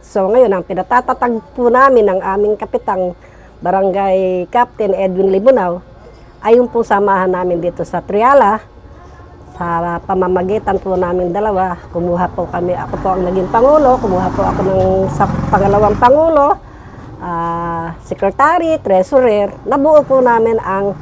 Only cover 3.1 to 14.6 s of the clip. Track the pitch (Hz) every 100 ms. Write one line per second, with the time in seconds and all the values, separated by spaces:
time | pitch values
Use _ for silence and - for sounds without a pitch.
3.1 | 175 - - - - 175 190 196 190 196
4.1 | 190 185 185 175 - - - 208 190 196
5.1 | 185 196 190 220 254 180 175 - - -
6.1 | - - - 208 240 240 233 226 202 202
7.1 | 196 185 185 180 175 175 175 170 175 -
8.1 | 196 233 285 214 214 - - - - -
9.1 | - - - - - 175 170 170 170 -
10.1 | 190 185 185 180 214 208 196 190 185 180
11.1 | 185 180 180 214 196 185 170 - 175 175
12.1 | 175 180 - 170 175 175 175 - 165 190
13.1 | 185 180 190 180 233 254 302 277 254 233
14.1 | 180 185 - 190 180